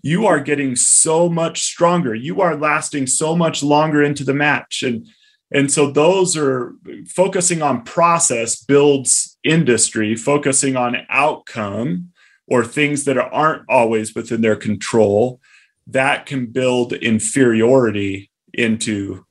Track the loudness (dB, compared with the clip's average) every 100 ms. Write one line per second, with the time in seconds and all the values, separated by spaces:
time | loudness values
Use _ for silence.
0 | -2 0 2 2 0 -2 -2 -2 2 2
1 | 2 2 2 0 -4 -4 -8 0 2 2
2 | -2 -6 -6 -2 -2 0 -2 -2 -4 -6
3 | -2 -2 0 0 0 0 2 4 4 2
4 | 2 0 -2 0 0 0 -4 -6 -4 -6
5 | -10 _ _ _ _ -2 0 0 0 2
6 | 2 2 0 0 -2 -2 -6 -14 -18 -18
7 | -12 -2 0 0 -2 -2 -2 -4 -4 2
8 | 2 4 0 -2 -4 -6 2 4 4 2
9 | 2 -2 -2 _ 0 2 4 2 0 -2
10 | -2 -2 0 0 0 0 0 0 -2 -4
11 | -6 -2 0 -2 -10 -8 -6 -4 -4 -6
12 | -8 _ _ _ _ 0 0 0 0 0
13 | -2 -2 -2 0 0 0 0 2 2 0
14 | -4 -8 -6 -2 0 0 -2 -6 0 2
15 | 4 4 0 -4 _ _ _ _ -6 -2
16 | 0 -2 -4 -8 -6 -2 0 0 -2 -2
17 | 0 0 0 2 4 4 4 4 2 -2
18 | -6 -8 -14 _ _ -2 -2 0 -2 -4
19 | -6 -10 _